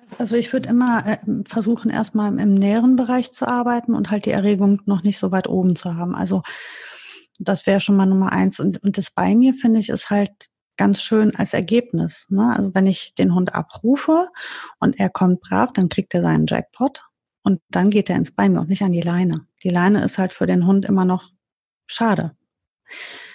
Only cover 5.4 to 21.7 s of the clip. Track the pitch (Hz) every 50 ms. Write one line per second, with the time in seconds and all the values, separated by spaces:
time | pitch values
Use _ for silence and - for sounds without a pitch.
5.4 | - - 180 185 185 185 170 - - 180 170 165 175 180 - - 185 175 185 180
6.4 | - - - - - - - - - - - - - - - - - _ _ -
7.4 | - 185 190 - - 196 196 196 - - 202 196 190 190 190 190 190 185 - 190
8.4 | 190 196 - - - 196 175 - - 196 - 202 - - - 185 180 185 208 233
9.4 | 254 269 254 269 262 233 220 220 202 - - - - - 208 202 202 196 _ -
10.4 | - - _ _ _ _ _ - 196 202 202 - - - 226 214 214 208 - -
11.4 | 208 - - - 180 165 220 240 240 - - 165 170 160 - - - - 196 196
12.4 | 226 240 233 - 202 190 180 190 190 196 180 - - - - - 190 185 175 180
13.4 | 185 - - - 160 _ - - - 233 277 277 - - 311 339 359 349 - -
14.4 | - - - - - - - - - 196 - - 196 185 - - 185 180 180 -
15.4 | - - 190 196 240 262 - 190 185 165 - 196 196 - - 175 175 165 160 156
16.4 | 156 156 - - - _ _ - 254 285 - - - _ _ _ _ _ _ _
17.4 | - 202 190 170 _ - - 180 185 208 202 208 190 - 180 - - - - -
18.4 | 202 196 180 170 165 156 190 - 202 185 175 170 170 175 175 175 185 175 160 156
19.4 | - _ _ _ - 185 175 175 175 196 208 196 - 190 - - 190 185 - -
20.4 | 180 180 180 180 170 190 196 196 196 - 196 190 185 180 185 185 - - _ _
21.4 | _ _ _ _ _ _